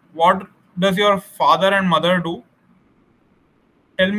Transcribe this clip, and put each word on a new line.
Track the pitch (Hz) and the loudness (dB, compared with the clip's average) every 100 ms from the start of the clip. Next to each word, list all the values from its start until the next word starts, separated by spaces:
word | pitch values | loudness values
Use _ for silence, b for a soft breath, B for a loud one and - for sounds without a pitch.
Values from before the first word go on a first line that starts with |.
| _ 151 | _ 0
what | 170 196 - _ _ 180 | 2 2 -4 _ _ -2
does | 196 185 | -2 0
your | 208 196 | 0 0
father | - - 147 160 190 196 | -4 -2 0 2 2 0
and | 190 | 0
mother | 156 170 180 | 0 0 -2
do? | 165 170 - _ _ _ _ _ _ _ _ _ _ _ _ _ _ - | -4 -10 -14 _ _ _ _ _ _ _ _ _ _ _ _ _ _ -4
Tell | 185 | -2